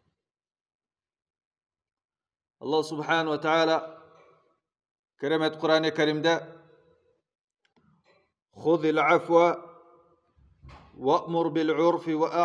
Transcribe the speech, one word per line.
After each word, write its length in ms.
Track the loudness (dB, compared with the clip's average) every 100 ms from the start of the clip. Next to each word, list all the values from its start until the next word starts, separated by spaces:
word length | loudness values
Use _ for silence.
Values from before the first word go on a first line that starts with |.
| _ _ _ _ _ _ _ _ _ _ _ _ _ _ _ _ _ _ _ _ _ _ _ _ _ _
Аллах 240 | -4 -2 -2
Субхану 460 | -6 0 0 0
ва 80 | -2
Таала 380 | 0 2 2 0 -4 -20 -20 -20 -20 _ _ _ _ _ _ _ _ _
керемет 380 | -4 -2 -2 -2
Кур'ан-ы 340 | 2 2 2
Каримде: 440 | 0 0 0 0 -2 -4 -20 -20 _ _ _ _ _ _ _ _ _ _ _ _ _ _ _ _ _ _
«Худил 460 | -8 0 0 2 0
афва 580 | 2 2 4 4 4 0 -10 -20 -20 _ _ _ _ _ _ _ -20 -20 -20
ваъмур 560 | -6 0 0 0 -4 -2
бил 200 | -2 -2
урфи 420 | 2 2 0 -4
ва 160 | -2 -2 0